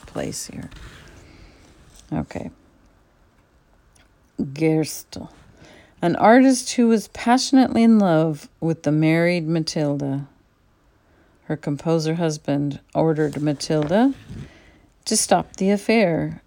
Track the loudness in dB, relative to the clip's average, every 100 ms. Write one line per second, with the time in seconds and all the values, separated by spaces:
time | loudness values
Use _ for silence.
0 | -14 -10 -8 -10 -12 -14 -16 -18 -20 -20
1 | -20 -20 -20 -20 -20 -20 -20 _ _ -20
2 | -12 -10 -8 -12 -12 -16 _ _ _ _
3 | _ _ _ _ _ _ _ _ _ _
4 | _ _ _ -10 -10 -2 0 0 -2 -8
5 | -14 -16 -16 -20 -20 -20 -20 -20 _ _
6 | -2 2 6 6 6 2 -2 0 2 2
7 | -2 -4 0 0 4 4 4 4 4 6
8 | 4 4 2 -4 -12 _ -6 -2 0 2
9 | 2 2 2 0 -2 -2 -2 -2 -2 -2
10 | -4 -6 -8 _ _ _ _ _ _ _
11 | _ _ _ _ -10 -8 -6 -4 -2 0
12 | -2 -2 -4 -4 -4 -4 -4 -8 _ -2
13 | 0 0 -2 -2 -4 -4 -2 -2 0 2
14 | 2 0 -10 -16 -18 -20 -20 _ _ _
15 | -4 -2 2 0 0 -4 -2 -2 0 0
16 | 2 0 -4 -10